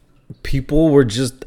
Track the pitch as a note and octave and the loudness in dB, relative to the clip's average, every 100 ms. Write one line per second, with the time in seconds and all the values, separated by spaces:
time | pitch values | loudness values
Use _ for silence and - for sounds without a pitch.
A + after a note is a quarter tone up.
0 | _ _ - - - C3+ - D3 D#3+ C#3+ | _ _ -20 -14 -4 -4 0 0 4 4
1 | A#2+ A2+ B2+ - | 2 -2 -8 -10